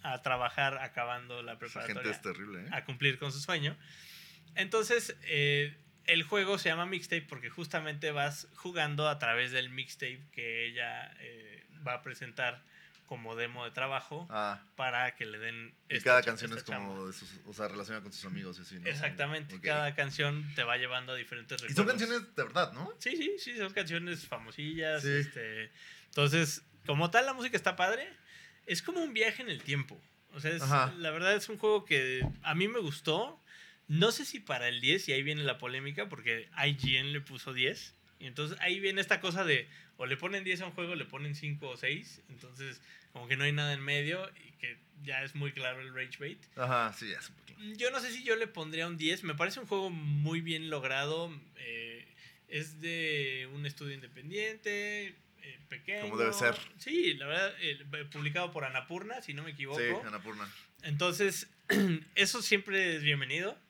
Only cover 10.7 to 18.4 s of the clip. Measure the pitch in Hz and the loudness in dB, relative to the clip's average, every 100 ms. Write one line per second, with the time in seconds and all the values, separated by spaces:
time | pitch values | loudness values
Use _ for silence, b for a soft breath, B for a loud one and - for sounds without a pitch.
10.7 | 120 120 117 - - 127 117 107 104 - | -2 -4 -6 -10 -14 -16 -16 -18 -20 -20
11.7 | 156 135 123 131 123 127 117 123 123 - | -10 -6 -6 -6 -12 -10 -2 -2 -2 -20
12.7 | B B B - 123 113 113 120 123 120 | B B B -14 -10 -8 -4 -4 -4 -8
13.7 | 120 135 135 - 151 170 110 104 101 - | -2 0 -2 -4 -12 -4 -2 0 -2 -10
14.7 | - 131 123 123 - 113 107 113 113 117 | -2 0 2 0 -2 -8 -6 -6 -6 -12
15.7 | _ _ 143 - 123 120 113 117 113 - | _ _ 2 10 10 8 0 -4 -6 -6
16.7 | 123 101 95 95 92 95 92 101 101 104 | -6 -4 -6 -8 -8 -14 -16 -16 -4 -4
17.7 | 101 98 110 98 - 98 101 | -4 -6 -8 -8 -10 -8 -6